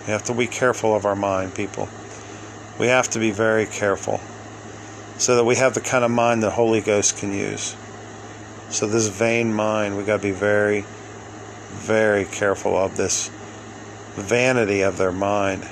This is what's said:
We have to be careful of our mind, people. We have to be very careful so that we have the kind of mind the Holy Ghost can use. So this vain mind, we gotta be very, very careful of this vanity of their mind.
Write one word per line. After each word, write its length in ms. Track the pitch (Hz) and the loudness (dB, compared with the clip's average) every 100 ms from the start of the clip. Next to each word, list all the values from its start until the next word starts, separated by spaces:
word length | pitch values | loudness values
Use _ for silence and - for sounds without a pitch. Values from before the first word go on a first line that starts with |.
We 80 | - | -2
have 120 | 107 | -4
to 100 | - | -2
be 140 | 120 120 | -2 -2
careful 480 | - 127 113 110 107 | 0 0 2 2 2
of 100 | 104 | 2
our 80 | |
mind, 400 | 101 101 95 95 | 0 0 0 -2
people. 340 | 90 98 107 101 - - - - - - - - - | -6 -8 -6 -10 -10 -16 -16 -16 -16 -16 -16 -16 -2
We 100 | 120 | 2
have 200 | 127 120 | 4 2
to 80 | 113 | 0
be 120 | 110 | 0
very 360 | 104 113 110 104 | 2 2 2 0
careful 540 | - 104 95 - 107 - - - - - - - - - - | 0 0 0 -2 -6 -8 -16 -16 -16 -16 -16 -16 -16 -16 2
so 180 | - 123 | 6 8
that 80 | |
we 120 | 117 117 | 6 6
have 180 | 131 | 6
the 60 | 123 | 4
kind 240 | - 131 | 0 2
of 60 | 120 | 4
mind 320 | 120 117 117 | 4 4 4
the 80 | 104 | 2
Holy 300 | 117 113 113 | 4 4 4
Ghost 360 | 101 104 98 - | 4 4 2 -2
can 140 | 101 | -4
use. 440 | 98 101 104 - - - - - - - - - - - | -4 -4 -4 -8 -10 -16 -16 -16 -16 -16 -16 -16 -16 -8
So 160 | - 110 | -4 0
this 200 | 113 110 | 2 0
vain 460 | 95 117 117 113 | 2 2 4 2
mind, 420 | 107 107 107 104 101 | 0 0 0 0 -2
we 80 | |
gotta 180 | 101 104 | 0 0
be 100 | 101 | 0
very, 520 | 92 104 104 104 104 101 - - - - - - - - | 0 2 4 4 0 -4 -16 -16 -16 -16 -16 -16 -16 -16
very 540 | 101 101 110 107 104 | -10 0 2 4 2
careful 520 | 92 - 101 98 98 90 | 0 0 0 0 0 0
of 200 | 95 95 | 0 0
this 340 | 92 - - - - - - - - - - - | -2 -2 -4 -12 -16 -16 -16 -16 -16 -16 -14 -10
vanity 640 | 95 120 127 127 104 101 | 0 2 4 4 2 2
of 160 | 95 90 | 2 2
their 140 | 95 | 0
mind. 520 | 92 101 104 98 95 - | 0 0 2 0 -2 -8